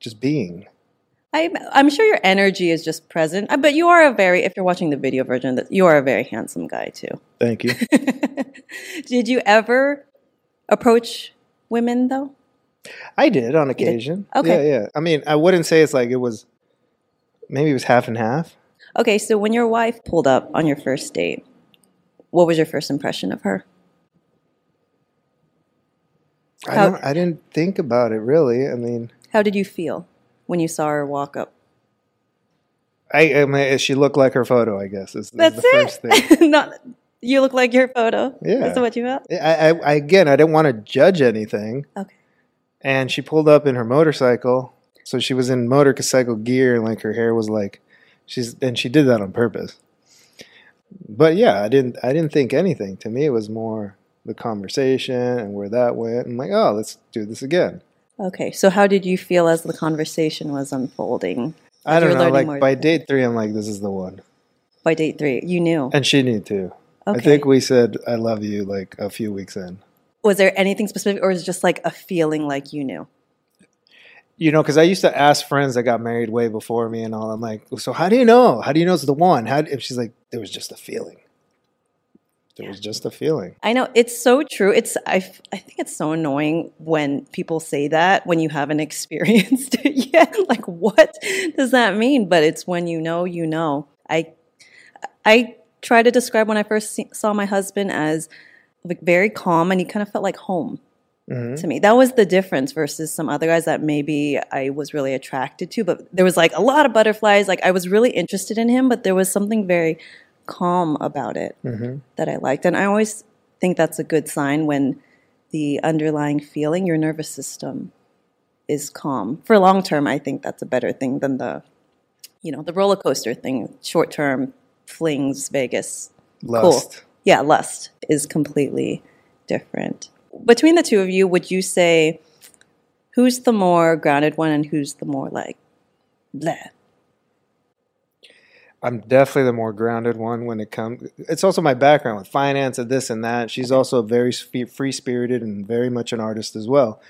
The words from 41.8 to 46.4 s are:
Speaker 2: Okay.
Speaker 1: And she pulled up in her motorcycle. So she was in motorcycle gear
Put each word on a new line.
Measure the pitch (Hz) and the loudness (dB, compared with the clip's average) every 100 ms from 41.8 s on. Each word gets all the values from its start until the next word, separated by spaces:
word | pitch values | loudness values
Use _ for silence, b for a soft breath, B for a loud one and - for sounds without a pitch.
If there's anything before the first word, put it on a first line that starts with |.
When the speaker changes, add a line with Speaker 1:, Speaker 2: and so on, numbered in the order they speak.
| 147 - | -10 -14
Speaker 2:
Okay. | 196 _ _ _ _ _ _ _ | -14 _ _ _ _ _ _ _
Speaker 1:
And | 139 135 127 | -2 -2 -2
she | - | -4
pulled | 135 156 151 | -2 2 6
up | 147 139 | 6 6
in | |
her | 123 | 0
motorcycle. | 113 135 160 143 127 120 127 127 131 _ _ _ | 0 2 2 4 2 2 2 0 -2 _ _ _
So | - 127 | -8 -6
she | - | -2
was | 127 127 | -2 0
in | 127 120 | 0 2
motorcycle | 139 143 127 127 131 120 | 4 4 4 0 0 0
gear | 110 | -2